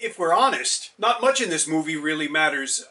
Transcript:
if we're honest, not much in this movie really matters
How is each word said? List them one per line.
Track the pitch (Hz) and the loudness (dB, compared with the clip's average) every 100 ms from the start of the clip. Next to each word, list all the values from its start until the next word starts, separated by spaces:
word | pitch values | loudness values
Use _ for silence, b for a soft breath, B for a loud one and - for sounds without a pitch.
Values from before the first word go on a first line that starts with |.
if | 226 - | -8 -2
we're | 165 | 2
honest, | 170 170 - 123 - - - | 4 4 2 -2 -4 -6 -2
not | 214 240 | 0 2
much | 254 262 | 2 2
in | 214 | 0
this | 160 151 | -2 0
movie | 160 151 156 | 0 -2 -4
really | 151 156 147 | -2 -2 -2
matters | 156 151 143 135 - - | 2 2 0 -4 -6 -6